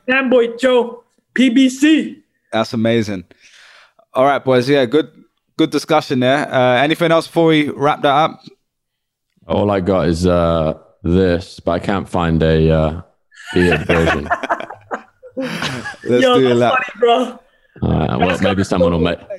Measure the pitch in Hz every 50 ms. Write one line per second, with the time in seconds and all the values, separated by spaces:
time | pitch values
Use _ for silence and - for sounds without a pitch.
0 | _ - 254 269 269 247 247 247 233 233 233 - 262 262 254 247 226 226 - -
1 | - _ _ _ _ _ _ - 254 262 226 262 269 254 254 - 294 302 320 277
2 | 208 - - - _ _ _ _ _ _ - 110 113 - - 117 110 113 117 117
3 | 110 101 101 92 85 _ _ _ _ _ - - - - - - - _ _ _
4 | _ _ - 131 131 143 139 127 - 131 127 127 120 127 147 143 131 113 123 151
5 | 156 - - - - _ _ _ _ _ _ - 160 156 - 147 - - 160 151
6 | 147 - 143 127 123 127 135 151 143 - - 131 127 127 123 123 135 151 160 156
7 | 170 160 165 165 156 - - 165 165 160 160 151 147 139 - - 139 151 143 -
8 | - 147 135 143 160 - - - - - - _ _ _ _ _ _ _ _ _
9 | _ _ _ _ _ _ _ _ _ 82 82 92 104 104 101 98 90 95 95 92
10 | 78 85 82 80 90 90 87 87 85 85 82 82 78 78 - - - _ _ _
11 | - 80 87 92 95 90 87 85 90 - - - - 90 85 90 - - 101 92
12 | 71 - - 90 85 82 82 80 80 80 80 80 80 80 80 80 78 78 78 85
13 | - - _ _ _ _ _ - - - - 90 90 90 85 80 - - 87 82
14 | 82 82 80 76 73 - - - - - - - - - - - - _ - -
15 | - _ _ _ - - - - 269 247 - 170 165 147 135 123 110 - - -
16 | - - 123 123 131 127 - 135 131 127 120 120 120 117 113 - - - - 202
17 | 240 233 233 254 247 247 - - - _ _ _ _ _ _ - - 82 82 80
18 | 78 - - 64 - 90 90 - - 95 101 95 98 - 107 92 87 85 85 85
19 | 82 85 85 - - - -